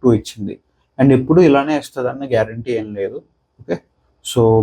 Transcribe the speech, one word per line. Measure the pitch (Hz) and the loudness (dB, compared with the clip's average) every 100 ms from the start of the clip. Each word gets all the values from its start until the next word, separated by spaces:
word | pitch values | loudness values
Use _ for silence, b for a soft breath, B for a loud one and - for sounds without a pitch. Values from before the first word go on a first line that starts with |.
టూ | 127 110 | 0 0
ఇచ్చింది. | - 110 98 - _ _ _ - | -2 -12 -10 -12 _ _ _ 0
And | 139 131 | 2 2
ఎప్పుడు | 131 165 165 | 2 4 4
ఇలానే | 139 147 147 | 4 0 -4
ఇస్తుందన్న | - 139 123 131 135 | -6 -8 -8 -8 -2
గ్యారంటీ | 117 110 113 117 113 | -2 -2 -6 -6 -6
ఏం | 107 101 | -6 -8
లేదు. | 98 113 - _ _ _ | -8 -10 -18 _ _ _
ఓకే, | - 175 _ _ _ _ - | -10 -10 _ _ _ _ -6
so | 123 113 110 | 0 2 2